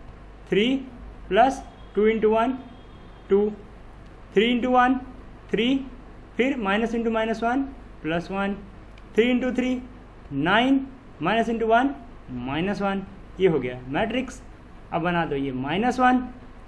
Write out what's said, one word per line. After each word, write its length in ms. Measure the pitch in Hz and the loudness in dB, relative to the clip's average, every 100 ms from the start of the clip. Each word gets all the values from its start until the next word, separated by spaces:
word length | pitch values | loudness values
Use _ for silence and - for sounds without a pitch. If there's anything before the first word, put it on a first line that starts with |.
| - - - - - | -18 -18 -20 -14 -2
थ्री, 140 | 185 240 269 - - - - - | 2 2 0 -4 -14 -16 -14 0
प्लस 340 | 202 269 262 - - - | 4 4 4 -10 -18 -6
टू 140 | 196 214 | 2 2
into 200 | 220 214 | 4 2
वन, 240 | 220 240 254 - - - - - - - | 4 2 -2 -8 -18 -20 -20 -20 -12 2
टू, 200 | 196 208 208 - - - - - - - | 4 2 -2 -16 -18 -20 -20 -20 -20 -2
थ्री 180 | 196 226 | 2 4
into 180 | 247 254 | 2 4
वन, 240 | 247 247 262 - - - - - | 4 4 2 -4 -16 -18 -16 -4
थ्री, 180 | - 240 269 - - - - - - | 0 2 0 -4 -14 -18 -20 -10 0
फिर 200 | 254 262 | 0 0
minus 340 | 196 202 226 | 0 0 0
into 180 | 233 226 | 0 0
minus 300 | 220 220 220 | 0 0 0
one, 200 | 226 262 269 - - - | 0 0 -4 -8 -18 -10
plus 280 | 156 165 170 | -4 -4 -4
one, 260 | 196 196 202 - - - - - | -4 -2 -4 -10 -18 -20 -20 -4
three 160 | - 247 | 2 4
into 220 | 247 254 247 | 4 0 0
three, 160 | 254 254 - - - - - 139 160 | -2 -2 -6 -18 -20 -20 -8 -2 2
nine, 320 | 214 254 269 269 - - - | 4 4 2 0 -14 -18 -6
minus 280 | 160 220 226 | 0 0 0
into 220 | 226 226 | 0 4
one, 200 | 226 269 - - - - 123 123 | 4 2 -2 -14 -18 -12 -8 -4
minus 340 | 147 190 190 | -2 -2 0
one। 180 | 196 196 190 - - - | -2 -2 -6 -14 -14 2
ये 80 | 185 | 4
हो 100 | 156 | 4
गया 180 | 123 127 127 | -2 -6 -4
मैट्रिक्स। 540 | 156 214 247 262 - - - - - - | -2 0 -2 -4 -10 -18 -20 -20 -18 -8
अब 100 | 175 | -2
बना 220 | 170 175 160 | 0 0 0
दो 100 | 139 | -2
ये 160 | 139 | -2
माइनस 460 | 127 139 175 247 254 | -4 -2 0 0 4
वन, 220 | 254 254 - - - - | 4 4 0 -12 -18 -18